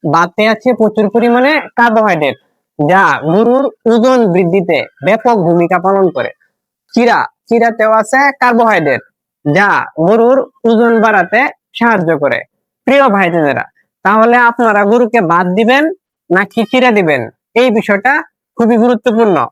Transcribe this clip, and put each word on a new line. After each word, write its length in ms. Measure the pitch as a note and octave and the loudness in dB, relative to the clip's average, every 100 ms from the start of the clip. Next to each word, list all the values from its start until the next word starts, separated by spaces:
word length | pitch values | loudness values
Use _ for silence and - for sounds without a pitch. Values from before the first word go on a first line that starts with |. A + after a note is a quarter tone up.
| E3 | -2
ভাতে 280 | D#3+ F3 - A3 | -2 -2 -2 -2
আছে 200 | A3 B3+ | 0 -2
প্রচুর 320 | A#3 G#3+ G#3+ G#3 | 0 0 0 -2
পরিমাণে 420 | A#3+ A#3+ A#3+ C4 D4+ - - | 0 0 0 0 -2 -4 -2
কার্বোহাইড্রেট, 600 | A#3+ A3 G#3+ E3+ C#3+ A#2+ _ _ _ - | 0 2 0 0 -2 -6 _ _ _ -4
যা 260 | D3 F#3 F3+ C3+ | 0 2 2 -2
গরুর 400 | D3 F#3 A#3 B3+ C#4 - A3+ | -2 0 2 0 -2 -4 -2
ওজন 320 | A#3 B3 B3+ A3 | 0 2 2 2
বৃদ্ধিতে 480 | F3 F3 F#3+ F#3 D3+ - _ | 0 0 -2 0 -4 -4 _
ব্যাপক 320 | C#3+ A3 B3+ A3+ | -4 -2 0 0
ভূমিকা 320 | E3+ E3+ E3+ F3+ | 0 0 0 -2
পালন 280 | F#3+ G3 F#3+ | 0 0 0
করে। 200 | C3+ A#2 - _ _ _ _ _ | -2 -8 -10 _ _ _ _ _
চিরা, 240 | - A#3 F3 - _ _ | -2 0 0 -4 _ _
চিরাতেও 460 | A#3 A#3 A3+ A3 | 0 0 0 0
আছে 280 | A3 G#3+ C4 C#4+ C#4 | 0 0 -2 -2 0
কার্বোহাইড্রেট, 600 | B3 A#3 A3+ G3 D3 A#2+ - _ _ _ | -2 2 0 0 0 -4 -6 _ _ _
যা 260 | D3 D#3 G3+ D#3 - - | -2 0 0 -2 -4 -2
গরুর 400 | E3 A3+ A#3 C4+ - _ | 0 2 2 2 -2 _
ওজন 280 | A3+ A3 A#3 A#3 | -2 2 2 2
বাড়াতে 380 | A3 G#3 F3+ A3 C#4+ - _ | 2 0 0 -2 -2 -6 _
সাহায্য 360 | - A#3 G#3+ E3 D#3+ | -4 -2 0 -2 -2
করে। 200 | C#3 A#2+ - _ _ _ - | -2 -4 -8 _ _ _ -2
প্রিয় 180 | C#4 C4+ | 2 2
ভাই 200 | G3 F3+ | 2 0
বোনেরা, 340 | E3+ D3 C3 - _ _ _ | 0 -2 -2 -8 _ _ _
তাহলে 320 | F#3+ A3 A3+ A#3+ A#3+ | -2 2 2 2 0
আপনারা 320 | A#3 A#3 G#3 | 0 0 0
গরুকে 360 | G3+ A#3 A#3+ A#3 E3+ | 0 0 2 0 0
ভাত 160 | F3 F3+ F#3 | 0 0 0
দিবেন 280 | A3+ C4+ D#4 F#4+ _ _ _ | 0 0 0 -6 _ _ _
নাকি 300 | F3+ G3 - G#3+ | -2 -2 -4 -2
চিরা 200 | B3+ B3 | 0 0
দিবেন, 320 | G#3 E3 C#3 A2 _ _ | 0 0 -2 -6 _ _
এই 140 | A3+ B3+ | -2 0
বিষয়টা 420 | A3 G#3+ G3+ A#3+ D4 - _ _ - | 0 -4 -4 -2 -4 -6 _ _ -4
খুবই 180 | A3+ A#3 | 0 2
গুরুত্বপূর্ণ। 600 | A#3+ A3+ - A3 A3+ E3 B2 | 0 0 -2 0 0 0 -4